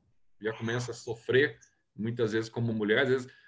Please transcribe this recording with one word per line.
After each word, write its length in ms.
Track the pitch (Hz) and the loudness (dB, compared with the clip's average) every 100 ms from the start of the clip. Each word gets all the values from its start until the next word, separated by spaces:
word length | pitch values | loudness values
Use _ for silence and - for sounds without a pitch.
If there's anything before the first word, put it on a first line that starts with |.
| _ _ _ _ | _ _ _ _
já 120 | 104 | -8
começa 400 | 110 113 123 120 | -4 -4 -4 -6
a 20 | |
sofrer, 640 | 117 - 113 - 123 147 - _ _ _ | -10 -10 -8 2 4 4 -2 _ _ _
muitas 380 | - 113 120 110 | -8 -6 -2 0
vezes, 160 | 110 113 | 0 -2
como 240 | - 117 | -4 -4
mulher. 280 | 110 104 113 | 0 2 4
Às 80 | 135 | 4
vezes, 200 | 131 123 - | 0 -2 -16